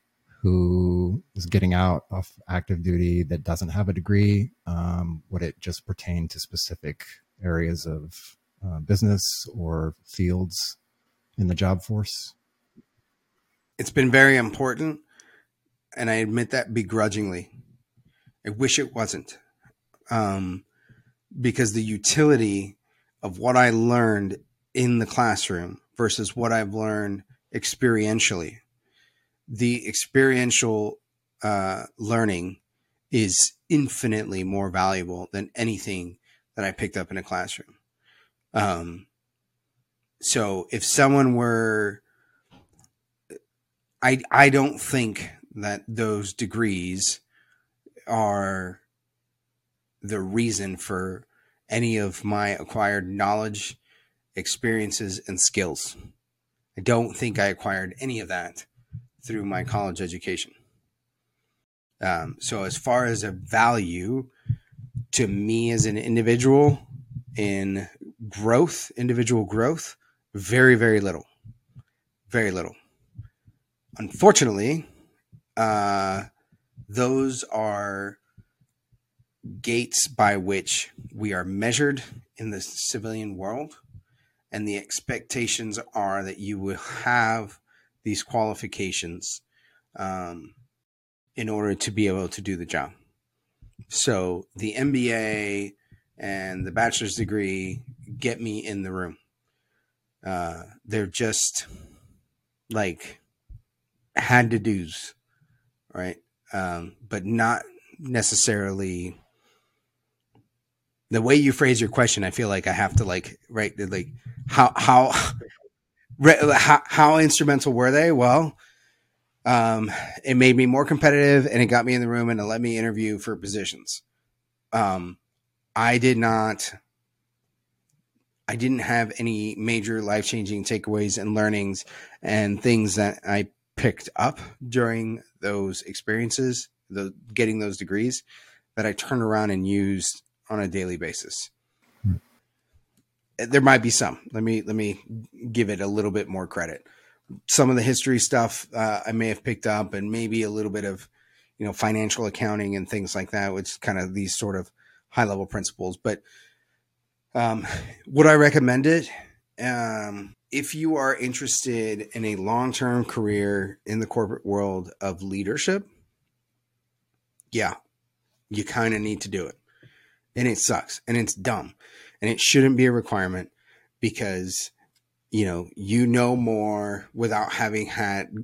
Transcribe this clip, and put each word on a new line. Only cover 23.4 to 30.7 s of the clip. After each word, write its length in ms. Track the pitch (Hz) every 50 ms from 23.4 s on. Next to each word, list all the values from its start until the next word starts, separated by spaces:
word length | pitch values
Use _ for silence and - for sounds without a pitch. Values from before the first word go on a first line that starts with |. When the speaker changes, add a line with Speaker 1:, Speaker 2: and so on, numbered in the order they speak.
| 110 123 127
Speaker 2:
I 140 | 127 123 120
learned 680 | 113 113 113 120 120 123 117 110 107 101 101 95 95 - - _ _ _ _ _ -
in 260 | 127 123 123 120 117
the 60 | 113
classroom 720 | 101 - - 123 113 110 101 - - 101 85 87 90 - - _ _ _
versus 400 | - 120 107 - - 110 95 -
what 160 | 120 120 117
I've 220 | 117 113 110 101 101
learned 500 | 110 110 110 107 104 104 101 98 98 95 _ _ _ _ _ -
experientially, 1000 | 110 - - - - 131 123 113 110 107 107 110 113 - - 107 87 82 - - - _ _ _ _ _ _ _ _ _ _ _ _ _ _ _ _ _
the 420 | - 117 104 123 120 120 120 - 110
experiential, 1120 | 107 - - - - 135 135 135 131 127 123 123 110 - - 117